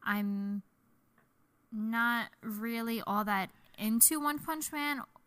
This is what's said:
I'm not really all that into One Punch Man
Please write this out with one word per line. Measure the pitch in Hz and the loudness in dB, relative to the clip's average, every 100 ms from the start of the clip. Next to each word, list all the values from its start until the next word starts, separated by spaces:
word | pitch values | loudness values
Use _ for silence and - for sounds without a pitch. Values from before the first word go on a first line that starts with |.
I'm | - 208 202 202 202 202 - _ _ _ _ _ _ _ _ _ _ | -4 -2 0 -2 -4 -6 -8 _ _ _ _ _ _ _ _ _ _
not | 220 220 233 233 240 - - | -6 -2 0 2 2 -2 -8
really | 226 208 226 233 233 226 - | -8 -6 -4 -2 -2 -2 0
all | 202 | 0
that | 208 196 185 - - - | 2 0 -2 -8 -20 -4
into | 214 226 - 320 | 0 6 6 6
One | 294 294 | 0 -2
Punch | - 311 302 | -4 -4 -4
Man | 302 294 277 - - | -2 -2 -2 -6 -16